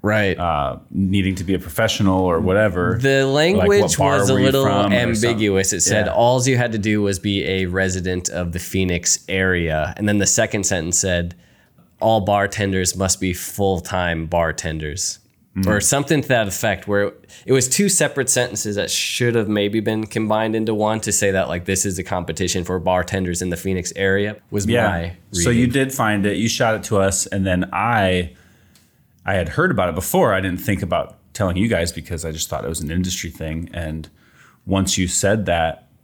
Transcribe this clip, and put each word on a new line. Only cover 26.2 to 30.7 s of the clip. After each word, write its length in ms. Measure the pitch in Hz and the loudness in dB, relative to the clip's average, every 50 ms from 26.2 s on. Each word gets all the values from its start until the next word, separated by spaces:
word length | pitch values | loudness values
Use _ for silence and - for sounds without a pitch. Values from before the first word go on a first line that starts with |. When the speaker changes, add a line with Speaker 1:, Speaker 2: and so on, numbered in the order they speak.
| 98 | 2
Speaker 2:
it. 120 | 104 101 80 | 0 0 0
You 100 | 110 117 | -2 -2
shot 280 | - - 127 113 110 | 0 2 2 2 2
it 80 | 104 90 | 0 -2
to 140 | - 110 98 | 0 2 2
us. 280 | 95 98 95 - - | 2 2 2 0 -4
And 180 | - - 101 95 | -4 -2 -2 0
then 240 | 98 92 90 90 - | 2 2 0 0 -2
I, 580 | - 90 104 117 120 110 98 92 92 90 90 90 - - _ _ _ _ _ _ _ - _ _ _ _ _ _ _ _ _ | -2 -2 0 2 2 2 2 2 2 2 -2 -4 -8 -18 _ _ _ _ _ _ _ -20 _ _ _ _ _ _ _ _ _
I 80 | - 98 | -2 0
had 160 | 95 85 78 | 0 -2 -2
heard 220 | - - 170 185 | -2 0 0 0
about 160 | 147 101 92 87 | 2 2 0 0
it 80 | 78 | 0
before. 360 | 87 90 - - 185 180 120 98 | -2 -4 0 2 2 2 4 2
I 60 | 95 | 2
didn't 200 | 95 95 87 80 | 0 -2 -4 -4
think 220 | - - | -2 -2